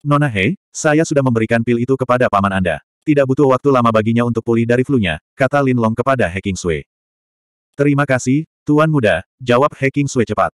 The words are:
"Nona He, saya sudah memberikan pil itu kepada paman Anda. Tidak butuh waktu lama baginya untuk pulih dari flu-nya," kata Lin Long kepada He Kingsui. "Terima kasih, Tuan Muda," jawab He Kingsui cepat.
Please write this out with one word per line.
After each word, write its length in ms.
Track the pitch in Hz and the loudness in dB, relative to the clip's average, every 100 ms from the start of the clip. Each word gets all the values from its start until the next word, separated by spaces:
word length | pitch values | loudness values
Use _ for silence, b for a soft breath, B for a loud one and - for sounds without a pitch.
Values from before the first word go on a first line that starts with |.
| 143 | 0
"Nona 240 | 143 147 | 0 0
He, 260 | 104 101 196 _ | 0 -2 -4 _
saya 340 | - 156 151 | -4 0 2
sudah 220 | 160 147 131 | 2 0 0
memberikan 400 | 117 110 117 117 | 0 0 -2 0
pil 160 | 120 | -2
itu 160 | 127 135 | 0 -2
kepada 320 | 127 123 120 | 0 0 2
paman 320 | 101 98 95 | 0 0 -2
Anda. 180 | 90 76 _ _ | -4 -6 _ _
Tidak 240 | - 147 131 | -2 0 2
butuh 240 | 131 139 | 2 2
waktu 160 | 127 143 | 2 2
lama 160 | 127 117 | 2 2
baginya 320 | 110 107 117 | 2 2 0
untuk 240 | 120 117 - | 0 -2 -2
pulih 160 | 117 | -2
dari 240 | 117 120 127 | 2 0 0
flu-nya," 320 | 135 95 78 _ - | 0 -2 -6 _ -4
kata 240 | 131 143 | 0 0
Lin 160 | 135 127 | 0 0
Long 160 | 113 | 0
kepada 380 | 113 127 131 92 | -2 -2 0 -2
He 80 | 95 | -4
Kingsui. 460 | 101 92 90 78 - _ _ _ _ _ _ _ _ - | -6 -4 -4 -6 -8 _ _ _ _ _ _ _ _ -2
"Terima 320 | 143 143 143 | 0 2 0
kasih, 400 | 127 127 139 160 _ | 0 0 -2 -2 _
Tuan 260 | - 147 160 | 0 2 2
Muda," 340 | 151 131 82 - _ | 2 2 0 -6 _
jawab 320 | 123 120 147 - | 0 2 2 0
He 160 | 135 | -4
Kingsui 320 | 143 139 131 | -2 -4 -2
cepat. 300 | 107 104 87 | -2 -2 -2